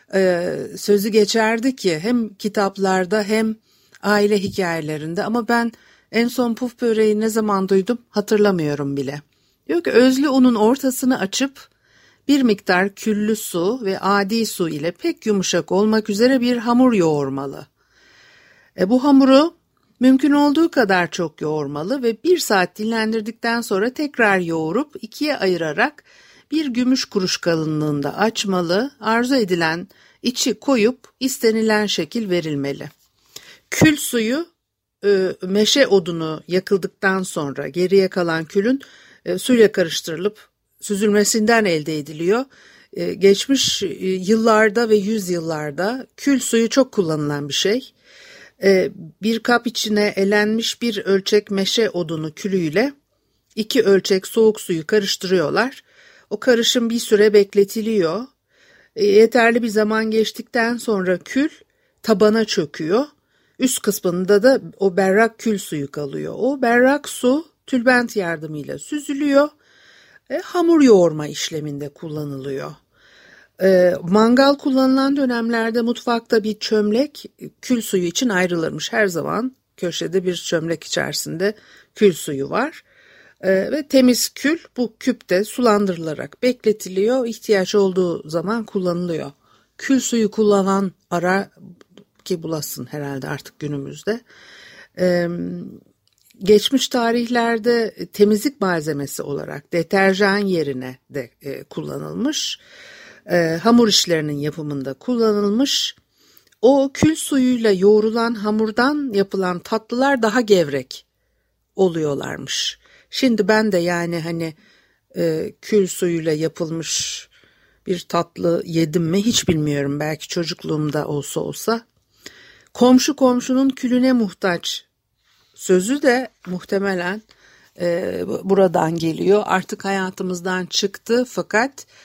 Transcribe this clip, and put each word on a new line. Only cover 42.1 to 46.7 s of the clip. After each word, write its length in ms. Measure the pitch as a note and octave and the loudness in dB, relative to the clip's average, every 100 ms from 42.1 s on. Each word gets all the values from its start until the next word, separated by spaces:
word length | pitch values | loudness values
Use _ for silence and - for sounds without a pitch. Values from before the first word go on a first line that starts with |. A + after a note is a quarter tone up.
| D#3 E3+ A#3 C4+ _ - _ _ | -4 -2 0 -4 _ -20 _ _
E, 220 | - F3 | -8 -6
geçmiş, 680 | F3 G3 G3 - C4+ - - | 2 4 4 2 0 0 -2
e, 40 | F#3+ - F#3 | -6 -6 -4
yıllarda 840 | F#3 F#3 A3+ A3+ G#3+ A3 A3+ A3+ | -2 0 2 4 4 4 2 2
ve 80 | G#3+ | 2
yüzyıllarda 1120 | G3 A3 F3+ E3+ D#3+ D3+ D3+ C#3+ G3 C4 - - | 2 -2 -2 -4 -4 -6 -6 -4 -4 -6 -12 -4
kül 240 | C#4+ C4 | 0 0
suyu 280 | - A3+ | 2 2
çok 240 | A3+ | 2